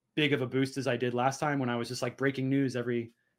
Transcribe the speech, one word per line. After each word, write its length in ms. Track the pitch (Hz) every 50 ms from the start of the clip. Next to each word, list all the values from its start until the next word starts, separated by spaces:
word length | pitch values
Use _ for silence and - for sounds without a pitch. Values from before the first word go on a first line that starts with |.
| _ _ -
big 180 | 156 151 143 143
of 80 | 123
a 60 | 127
boost 300 | 120 120 131 135 131 -
as 100 | 139 123
I 100 | 135 123
did 160 | 123 127 123 117
last 260 | 123 123 135 131 -
time 200 | 156 151 143 139
when 100 | 131 120
I 60 | 120
was 120 | 117 117
just, 140 | 117 127 -
like, 160 | - 123 120
breaking 320 | - 131 139 135 131 131 131
news 260 | 135 139 139 127 110
every, 360 | 123 120 123 120 120 113 113 - _ _ _ _